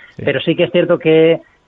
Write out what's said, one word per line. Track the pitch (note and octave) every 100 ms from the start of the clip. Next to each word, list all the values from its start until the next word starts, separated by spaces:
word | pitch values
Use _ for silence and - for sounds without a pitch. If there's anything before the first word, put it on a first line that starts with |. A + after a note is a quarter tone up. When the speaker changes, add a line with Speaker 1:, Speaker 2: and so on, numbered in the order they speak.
| - -
Speaker 1:
Sí. |
Speaker 2:
pero | D3 C3
sí | E3+ E3
que |
es | E3+
cierto | F3 E3+ E3
que, | D#3+ D#3+ D#3+ E3 _ _